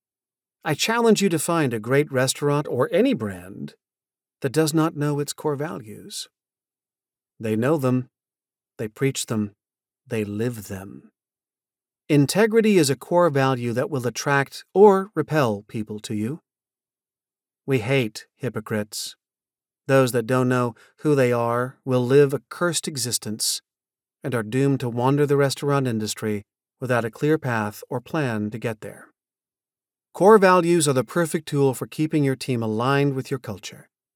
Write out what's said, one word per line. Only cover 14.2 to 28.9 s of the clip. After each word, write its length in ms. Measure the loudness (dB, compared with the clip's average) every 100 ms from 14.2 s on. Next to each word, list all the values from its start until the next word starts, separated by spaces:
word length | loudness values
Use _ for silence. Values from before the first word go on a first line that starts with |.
| 0 0 0 -8 -4
or 380 | 4 6 6 0
repel 500 | -6 -2 0 0 -2 -8
people 320 | -10 -10 -12
to 160 | -8 -4
you. 240 | -4 -6 _ _ _ _ _ _ _ _ _ _ _ _ -2
We 140 | -2
hate 460 | 0 0 -2 -6 -18 _
hypocrites. 800 | -8 -8 -6 -6 -6 -10 -12 -16 _ _ _ _ _ _ 0
Those 260 | 2 4
that 120 | 0 0
don't 220 | 0 2
know 260 | 2 0 -4 _ _
who 140 | 0
they 180 | 2 2
are 460 | 2 0 -2 -4 -8 -2
will 180 | 0
live 300 | 4 6 6
a 80 | 2 -8
cursed 380 | -4 -2 -2 -6
existence 720 | -6 -4 -4 -6 -4 -4 -6 -10 _ _ _ _ _
and 100 | -4
are 80 | -4
doomed 380 | -2 0 2 0
to 100 | -2
wander 380 | 0 2 4 2
the 100 | 2
restaurant 480 | 2 0 0 0 0
industry 580 | -2 -4 -4 -4 -4 -8 _ _ _
without 260 | -2 0 0
a 60 |
clear 260 | -2 0 0
path 460 | 0 -2 -2 -6 -10
or 140 | -10
plan 480 | -6 -4 -2 -2 -4
to 80 | -6
get 240 | -6 -8
there. 280 | -12